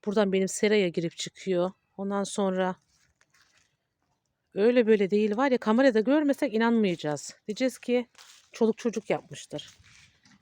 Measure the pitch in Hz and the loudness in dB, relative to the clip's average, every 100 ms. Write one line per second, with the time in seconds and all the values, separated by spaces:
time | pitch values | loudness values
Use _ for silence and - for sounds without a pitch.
0 | - 202 196 190 190 - 208 214 185 165 | -2 0 2 0 -2 -2 0 2 0 -2
1 | 165 - - - - 180 180 - _ - | -6 -8 -14 -10 -4 -2 -2 -6 _ -10
2 | 196 202 196 - 196 185 185 185 _ _ | -6 -4 -4 -2 -2 0 -2 -4 _ _
3 | _ _ _ _ _ _ _ _ _ _ | _ _ _ _ _ _ _ _ _ _
4 | _ _ _ _ _ 190 214 247 220 220 | _ _ _ _ _ 0 2 4 4 2
5 | 196 208 214 202 277 247 - 226 269 220 | 4 2 0 0 0 0 2 4 4 4
6 | 214 294 294 269 285 214 233 233 208 170 | 2 2 2 0 0 0 2 2 2 -2
7 | 151 147 - - - 208 254 - - 240 | -4 -6 -8 -16 -12 -4 -4 -4 -2 -2
8 | 233 _ - - _ - 226 - 240 214 | -2 _ -20 -20 _ -2 0 0 -4 -6
9 | - 160 - 143 - 147 - - - - | -4 -6 -6 -20 -14 -14 -14 -20 -20 -20
10 | - _ _ _ | -20 _ _ _